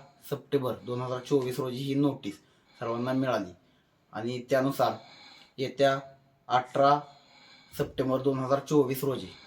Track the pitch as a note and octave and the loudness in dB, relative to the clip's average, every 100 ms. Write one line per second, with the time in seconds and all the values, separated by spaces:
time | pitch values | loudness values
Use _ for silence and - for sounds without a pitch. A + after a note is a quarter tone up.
0 | - _ - C3+ - C#3 B2+ A2 A2 B2 | -8 _ -10 -10 -2 -2 -2 -6 -6 -6
1 | B2+ B2+ - C#3+ B2+ B2+ C3 B2 C#3 C3+ | -4 -6 0 0 0 -4 -4 -4 -2 2
2 | C#3+ B2+ G#2 - _ _ _ - A#2 A#2 | 2 0 -8 -12 _ _ _ -10 -6 -4
3 | B2+ C3 C3 A2 F#2 F2+ _ _ _ _ | -2 0 0 0 -2 -12 _ _ _ _
4 | _ A2 A#2 B2 B2 C3+ C3+ C3+ B2 - | _ -8 -6 -6 0 2 2 2 0 0
5 | - - - - - - C3 - C#3 C#3 | -10 -20 -20 -20 -16 -8 -6 2 4 2
6 | - - _ _ - B2 B2+ C#3+ C#3 D3 | -4 -18 _ _ 0 0 2 4 6 4
7 | - - _ - - - - - C#3 - | 0 -16 _ -20 -20 -20 -10 -6 -4 -2
8 | C3 C3 C3+ C3 B2+ C#3 - D3+ B2+ C3 | 0 0 0 0 0 0 2 2 4 0
9 | C#3 A#2+ F#2 - | -2 -4 -6 -14